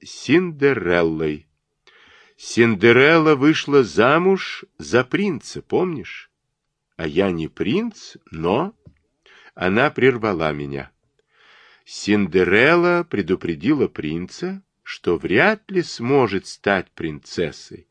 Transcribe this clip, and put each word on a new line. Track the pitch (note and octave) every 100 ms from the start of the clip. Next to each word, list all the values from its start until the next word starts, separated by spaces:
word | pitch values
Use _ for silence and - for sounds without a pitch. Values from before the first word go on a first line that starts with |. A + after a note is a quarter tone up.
Синдереллой». | - - - D#3+ F3+ D3 C#3 B2 F2 F2 E2 D#2+ D#2+ D#2 - _ _ _ _ _ _ _ _ _
Синдерелла | - A2 A#2 G2 A#2+ B2 C#3+ E3 D#3 C#3
вышла | D3 D3+ - C#3
замуж | G#2 D#2+ A#2+ D#3+ F#3+ F#3+ - - - -
за | D2 A#2+
принца, | B2 D#3 G3+ B2 - -
помнишь? | - B2 F#3 D3 F2 - - _ _ _ _ _ _ -
А | D#2+
я | D#2 G2
не | E2 D2+
принц, | - E2+ F3+ A#3 - - - _
но...» | D#2+ E2 A#2 G3 - - _ _ _ _ _ -
Она | - F#2 G#2 D3
прервала | - C3 A#2+ A2 E2+ D#2
меня. | D2 C#2+ C#2 C#2 _ _ _ _ _ _ _ _ _
Синдерелла | _ - - G#2 F#2 F#2 F2 G#2 C#3 E3+ F3 F3 E3+
предупредила | G2+ E2+ F#2+ - D#2 G#2 D3+ F#2+
принца, | - D2+ E2 F#2 - F3+ G3 - _
что | - - - -
вряд | - G#2 F#3+ A3 -
ли | F#3+
сможет | D#3+ - A#2 C#3 A2+ F#2+ -
стать | - G#2 F#2+ -
принцессой, | - E2 D2+ - - D#2+ - - - _